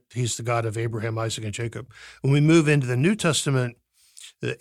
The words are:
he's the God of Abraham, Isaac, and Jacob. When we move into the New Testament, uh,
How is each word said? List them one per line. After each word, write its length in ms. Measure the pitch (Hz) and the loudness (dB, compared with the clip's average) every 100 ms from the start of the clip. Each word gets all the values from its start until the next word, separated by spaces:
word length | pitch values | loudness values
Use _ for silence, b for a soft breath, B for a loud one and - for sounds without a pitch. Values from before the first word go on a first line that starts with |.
| _ | _
he's 240 | 123 120 - | -4 -4 -4
the 60 | |
God 220 | 117 117 113 | -2 -2 -2
of 120 | 110 | -4
Abraham, 400 | 117 113 113 110 | -4 -4 -4 -4
Isaac, 260 | 113 110 | -6 -6
and 100 | 107 | -8
Jacob. 380 | 101 117 117 110 B B B | -8 -8 -8 -14 B B B
When 100 | 135 | 2
we 100 | 143 | 4
move 260 | 151 165 151 | 6 6 6
into 180 | 147 123 | 2 2
the 120 | 123 | 0
New 180 | 160 220 | 0 2
Testament, 600 | 170 143 - 135 123 117 _ B B B B _ | 0 0 0 0 -2 -6 _ B B B B _
uh, 100 | 120 - | -8 -2